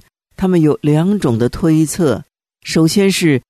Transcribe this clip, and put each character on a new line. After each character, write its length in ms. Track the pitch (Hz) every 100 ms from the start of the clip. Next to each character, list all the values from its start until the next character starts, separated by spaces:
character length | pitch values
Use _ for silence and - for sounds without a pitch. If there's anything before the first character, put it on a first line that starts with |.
| - _ _ -
他 100 | 185
们 140 | 175
有 160 | 156 139
两 380 | 147 151 180 208
种 180 | 156 113
的 120 | 120
推 360 | - 165 160 156
测。 380 | - 160 107 - _ _ _
首 240 | - - 160
先 240 | 202 196
是 300 | 180 170 135 -